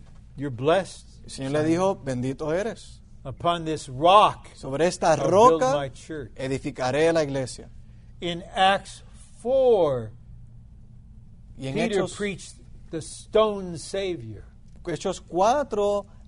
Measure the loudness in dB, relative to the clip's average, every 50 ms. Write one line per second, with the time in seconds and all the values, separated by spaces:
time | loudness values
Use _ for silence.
0 | -18 -20 -20 -20 -20 -18 -12 -8 -8 -8 -6 -2 2 2 2 2 0 -2 -8 -18
1 | -20 -20 -20 -20 -18 -16 -12 -10 -6 -4 -2 0 2 2 2 2 2 0 0 -2
2 | -6 -6 -6 -4 -4 -4 -6 -6 -4 -4 -2 -2 -2 -4 -8 -10 -14 -20 -20 -20
3 | -20 -20 -20 -18 -14 -14 -10 -4 0 0 0 0 -2 -4 -6 -6 -8 -10 -4 2
4 | 6 8 8 8 8 6 4 -2 -12 -20 -20 -16 -10 -6 -2 0 0 0 0 2
5 | 2 2 2 2 2 4 6 8 8 8 6 4 2 0 0 -2 -4 -6 -12 -14
6 | -14 -12 -12 -12 -12 -12 -10 -8 -6 -4 -4 -4 -4 -6 -6 -4 -2 0 2 2
7 | 4 4 4 2 0 0 -2 -4 -6 -6 -8 -14 -16 -18 -20 -20 -20 -20 -20 -20
8 | -20 -20 -14 -10 -8 -8 -8 -8 -10 -6 0 2 4 4 4 2 -2 -8 -18 -18
9 | -18 -20 -20 -20 -20 -20 -16 -8 -4 0 2 4 4 6 6 4 4 2 0 -2
10 | -6 -8 -14 -16 -20 -20 -18 -18 -18 -20 -20 -20 -20 -20 -20 -20 -20 -20 -20 -20
11 | -20 -20 -20 -20 -20 -20 -20 -20 -20 -20 -16 -12 -10 -6 -4 -2 -2 0 0 -2
12 | -2 -2 -4 -6 -6 -6 -6 -8 -12 -16 -20 -20 -20 -20 -20 -20 -14 -10 -10 -10
13 | -10 -12 -14 -18 -6 0 4 4 4 4 2 -4 -6 -8 -10 -10 -10 -8 -6 -6
14 | -4 -4 -6 -8 -10 -12 -14 -16 -16 -20 -20 -20 -20 -20 -20 -14 -10 -8 -6 -4
15 | -4 -4 -6 -6 -8 -4 0 2 4 4 4 2 0 -2 -2 0 0 0 0 -2
16 | -4 -8 -14 -20 -20